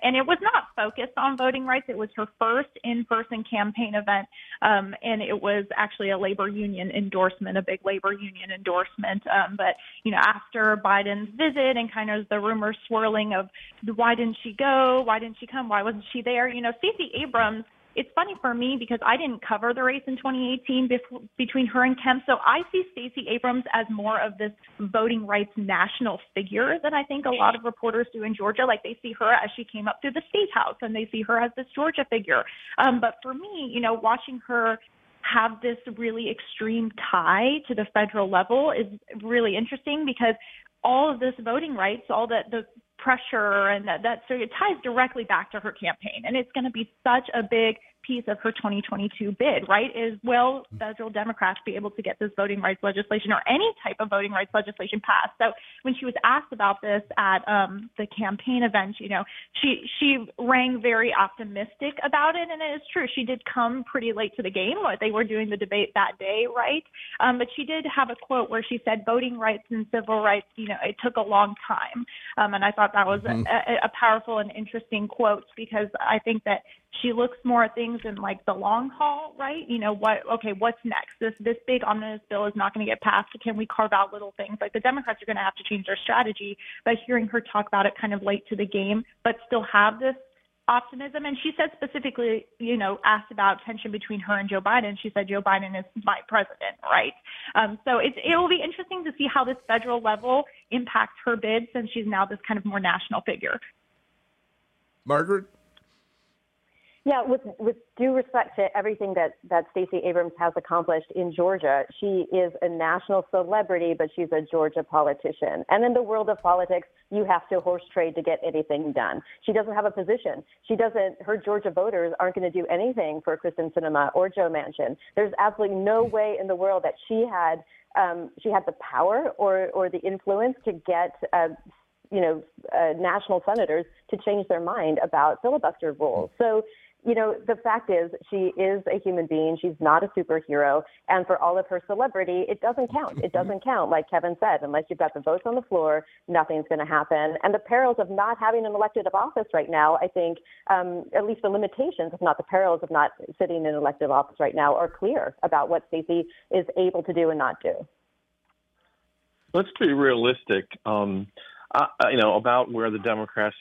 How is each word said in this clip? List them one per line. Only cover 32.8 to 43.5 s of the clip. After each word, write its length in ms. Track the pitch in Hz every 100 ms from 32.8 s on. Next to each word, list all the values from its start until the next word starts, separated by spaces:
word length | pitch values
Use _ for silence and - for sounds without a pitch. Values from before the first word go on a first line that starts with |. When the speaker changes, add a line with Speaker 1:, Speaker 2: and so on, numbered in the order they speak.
| 262 240
Speaker 1:
but 180 | 226 -
for 140 | 254 262
me, 340 | 403 370 262
you 80 | 240
know, 140 | 226
watching 480 | 226 220 233 277 254 -
her 320 | 240 226 220 _ _ _ _
have 400 | - 233 226 220
this 160 | 247 240 254 220
really 360 | 233 226 226
extreme 600 | 226 - - 220 226 226 - -
tie 480 | 185 165 190 254 302 294
to 80 | 214
the 100 | 208
federal 340 | 214 208 208 190
level 440 | 185 190 254 302
is 160 | - 202 208 - 214
really 340 | 220 240 220 196
interesting 480 | 233 277 302 294
because 300 | 285 240 233 - - - _ _
all 300 | 240 254 302
of 60 | 247
this 160 | 254 254
voting 360 | 233 262 320 226
rights, 300 | 196 233 -
all 160 | 214 226
that, 240 | 226 214
the 160 | 233 220 - _ -
pressure 720 | 262 254 - 233 208